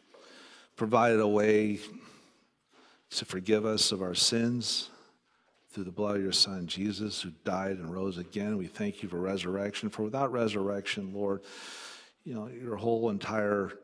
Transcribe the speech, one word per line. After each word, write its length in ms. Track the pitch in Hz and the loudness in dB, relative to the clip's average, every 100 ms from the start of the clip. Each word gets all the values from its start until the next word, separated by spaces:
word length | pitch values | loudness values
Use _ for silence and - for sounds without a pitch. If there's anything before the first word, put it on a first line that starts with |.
| _ - - - - - - - | _ -20 -20 -20 -20 -20 -16 -4
provided 440 | 110 117 120 110 | 2 6 6 6
a 80 | 107 | 6
way 520 | 104 107 107 107 104 - - - - - _ _ _ _ _ - _ - | 6 6 6 4 0 -6 -16 -20 -20 -20 _ _ _ _ _ -20 _ -8
to 140 | - | -6
forgive 420 | - 95 92 107 110 | -4 -4 2 4 4
us 260 | 107 - | 2 2
of 80 | 98 | 2
our 140 | 92 | -2
sins 760 | 87 - 117 117 123 110 - - - - _ _ _ _ _ _ | 2 2 4 2 0 -2 -2 -4 -12 -20 _ _ _ _ _ _
through 140 | - | -10
the 60 | 92 | -8
blood 260 | 90 104 101 | -2 0 0
of 60 | |
your 100 | 98 | 2
Son, 340 | 90 101 95 87 | 2 2 0 -6
Jesus, 560 | 87 104 98 107 - | -2 -2 -2 -4 -6
who 80 | 92 80 | -8 -6
died 340 | - 92 98 95 | -2 -2 -2 -4
and 140 | 82 | -6
rose 260 | 92 95 87 | -4 -4 -4
again. 400 | 90 104 104 107 | -6 -4 -2 -2
We 80 | 90 | -4
thank 360 | - 208 202 | -4 -6 -4
you 60 | 98 | -6
for 100 | 87 | -4
resurrection, 720 | 92 98 90 95 104 - 107 | -2 -2 -2 -2 -2 -4 -6
for 140 | - | -4
without 280 | 107 135 139 | -4 0 0
resurrection, 840 | 123 110 101 98 101 98 - 98 | 2 0 2 0 -2 -4 -6 -6
Lord, 280 | 101 101 98 - - - - - - - _ | -2 -2 -2 -6 -16 -14 -14 -16 -18 -20 _
you 100 | - | -10
know, 140 | 117 110 | -10 -8
your 280 | 117 123 104 | -10 -6 -2
whole 320 | 113 113 113 | 0 2 2
entire 640 | 98 - 110 104 101 92 - | 0 0 0 4 2 0 -6